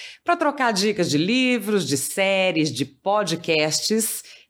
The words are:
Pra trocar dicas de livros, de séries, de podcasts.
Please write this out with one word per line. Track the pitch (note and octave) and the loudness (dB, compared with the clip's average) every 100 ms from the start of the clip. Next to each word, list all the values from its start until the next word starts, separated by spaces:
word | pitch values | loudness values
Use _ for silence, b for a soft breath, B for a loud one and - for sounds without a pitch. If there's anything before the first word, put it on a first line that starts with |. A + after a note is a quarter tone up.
| B B | B B
Pra | - E4+ | -2 0
trocar | D4+ C#4+ A#3+ | 0 0 0
dicas | F#3+ G#3+ G3+ D3+ | 2 0 0 0
de | D3 | 0
livros, | F3+ B3+ B3+ A#3+ G3+ G#3 | 2 2 2 0 0 0
de | C3+ C3+ | 0 -2
séries, | - - F#3+ F#3+ F#3 D#3+ D3+ | -2 0 2 2 2 2 0
de | A#2+ | -2
podcasts. | C#3 - F#3+ G#3 F3+ E3 E3+ D#3 D#3 D3+ - A3 A3 - - B | -6 -6 -2 0 0 -2 0 2 2 0 0 0 -2 -6 -12 B